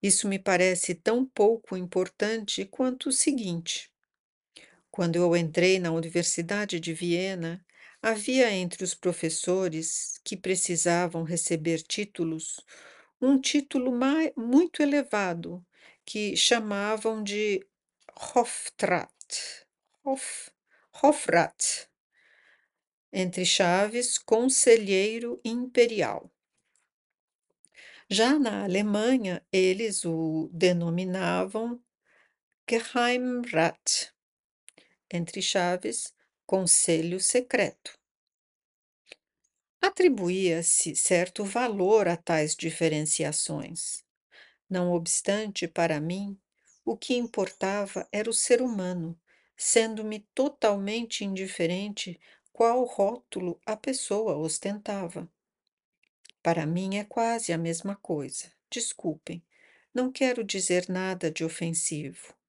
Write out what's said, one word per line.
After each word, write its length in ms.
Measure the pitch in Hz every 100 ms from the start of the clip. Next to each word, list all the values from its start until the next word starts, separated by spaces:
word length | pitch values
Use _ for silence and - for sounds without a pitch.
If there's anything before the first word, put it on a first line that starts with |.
Isso 240 | 202 190 208
me 100 | 196
parece 560 | 190 180 185 180 -
tão 320 | 175 - 233 262
pouco 520 | - 208 226 - 185
importante 880 | 180 185 185 _ 208 226 202 - 196
quanto 420 | - 254 254 -
o 60 |
seguinte. 760 | 262 - 269 202 170 165 - - _ _ _ _ _ _ - - _ _
Quando 240 | - 175 170
eu 180 | 175
entrei 460 | 170 165 160 180 190
na 140 | 175
Universidade 840 | 165 165 170 170 - 170 202 202 175
de 160 | 165
Viena, 720 | 160 175 170 190 190 165 175 _ _ - -
havia 500 | 220 220 208 262 240
entre 320 | 196 180 -
os 100 | 185
professores 1300 | - 180 170 160 160 - 185 185 160 160 - - - -
que 100 | 202
precisavam 880 | - 185 - 170 175 170 175 170
receber 580 | 160 170 - 165 156 165
títulos, 760 | 160 - 208 - 165 160 160 - _ - - - _ _
um 180 | 254 269
título 520 | 269 294 277 269 254
mai-, 420 | 240 262 311 320 -
muito 480 | 233 262 349 -
elevado, 840 | 294 285 247 214 190 170 170 180 175 _ - _ -
que 300 | 214 208 -
chamavam 880 | - 240 214 202 202 220 220 220
de 420 | 208 208 214 196 - _ _ _ - -
Hofrat, 960 | - - 233 - - _ 208 180 - _ - - - - _ _ _ _
Hof-, 480 | 277 269 - - - _ _ _ _ -
Hofrat, 880 | 277 294 - 170 160 _ - - - _ _ _ _ _ _ _ _ _ _ _ _
entre 340 | 196 185 175 180
chaves, 720 | - 180 180 208 233 240 -
conselheiro 1200 | - 226 254 262 - 226 202 190 202 226 233 240
imperial. 880 | 226 233 254 247 233 220 135 - - _ _ _ _ _ _ _ _ _ _ _ _ _ _ - - - _
Já 300 | 202 226 302
na 260 | 247 202
Alemanha, 800 | 196 185 208 208 220 262 202 175 _
eles 540 | 190 185 190 226 190 175
o 420 | 165 165 156 156
denominavam 1300 | 170 180 180 170 170 185 180 180 180 190 220 226 240 _ _ _ _ _ _ _ _ -
Geheimrat, 1400 | 226 226 247 240 247 254 247 240 160 165 - - - - _ _ _ _ _ - _ _ _ _
entre 300 | 175 170 -
chaves, 720 | 180 196 175 180 - - - _ _ _ _
conselho 720 | 190 180 - - 160 165 185
secreto. 800 | 190 247 254 - 165 - - - _ _ _ _ _ _ _ _ _ _ _ - _ _ _ _ _ _
Atribuía-se 1120 | 381 - 359 240 180 185 185 165 170 - - 151
certo 480 | - 180 180 -
valor 640 | 202 214 247 202 185 220 185
a 100 | 170
tais 380 | - 165 151 -
diferenciações. 1500 | 165 160 165 151 151 - 151 151 - 151 143 170 - - _ _ _ - - _ _
Não 220 | 185 180
obstante, 760 | 175 170 - - 202 214 202 170
para 320 | - 170 156
mim, 380 | 156 185 202 196 _ _ _ _
o 140 | - 226
que 180 | - 247
importava 920 | 233 - 185 - 190 202 196 190 -
era 180 | 208 220
o 40 |
ser 280 | 220 - 240
humano, 580 | 254 214 180 180 165 165 _ _ _ _
sendo-me 640 | - 233 220 220 214 214 -
totalmente 880 | - 277 277 220 202 196 220 233 -
indiferente 960 | 202 190 190 - 165 180 202 202 - 170 _ _ _
qual 320 | - 233 247
rótulo 760 | 247 - 196 240 _ - 180 170 -
a 120 | 214
pessoa 600 | - 262 - 202 220 147
ostentava. 920 | 160 - 196 208 208 202 180 - 175 _ _ _ _ _ _ _ _ _ _ _
Para 240 | - 170 156
mim 320 | 170 190 196
é 60 |
quase 500 | 208 - 226 233 226
a 40 | 165
mesma 380 | 165 165 196 202
coisa. 560 | - 160 139 - - _ _
Desculpem, 760 | - 233 - 180 156 - 170 _ _ _ _ _
não 180 | 247 254
quero 320 | 254 262 247
dizer 460 | 202 196 180 180 180
nada 420 | 185 185 185 165
de 140 | 160 165
ofensivo. 880 | 165 165 165 - 156 143 - - -